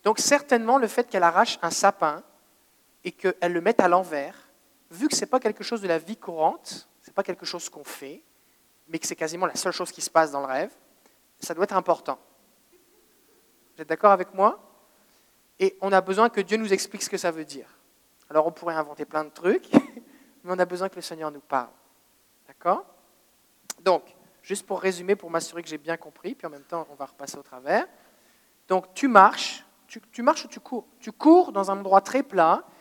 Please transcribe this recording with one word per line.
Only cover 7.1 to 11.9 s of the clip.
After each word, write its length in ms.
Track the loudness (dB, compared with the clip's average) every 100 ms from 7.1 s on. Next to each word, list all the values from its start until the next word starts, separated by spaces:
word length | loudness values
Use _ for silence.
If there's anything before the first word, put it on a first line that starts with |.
pas 80 | -8
quelque 240 | -6 -10 -10
chose 220 | -12 -14
qu'on 160 | -18
fait, 380 | -18 -16 -16 -18 _ _ _ _ _ _ _
mais 100 | -8
que 80 | -8
c'est 100 | -6
quasiment 300 | -6 -4 -4
la 80 | -2
seule 160 | -4
chose 180 | -4 -8
qui 100 | -8
se 80 | 0
passe 200 | 2 2
dans 100 | -2
le 60 | -4
rêve, 240 | -4 -4 _ _ _ _ _ _ _
ça 120 | -10
doit 100 | -4
être 100 | 0 0
important. 420 | 0